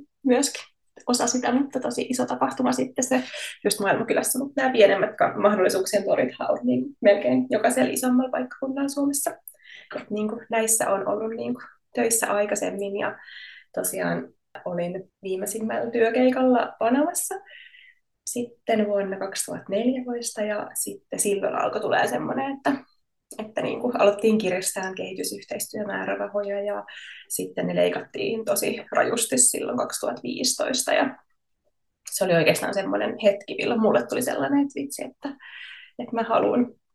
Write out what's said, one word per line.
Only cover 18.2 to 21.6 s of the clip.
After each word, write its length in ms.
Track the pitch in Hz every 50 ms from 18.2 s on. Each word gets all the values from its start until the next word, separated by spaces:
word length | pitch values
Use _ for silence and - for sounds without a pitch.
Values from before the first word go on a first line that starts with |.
| _
sitten 640 | - - 240 240 233 - _ _ - 226 214 214 208
vuonna 320 | 208 196 196 190 190 190
kaksituhatta 500 | 190 196 - - - - 175 170 - -
neljätoista, 720 | 190 208 233 254 262 254 247 247 240 240 233 - - 226
ja 280 | 208 214 208 208 - - -
sitten 460 | - - - - - _ _ - -
silloin 360 | - 208 202 196 - - -
alkoi 260 | -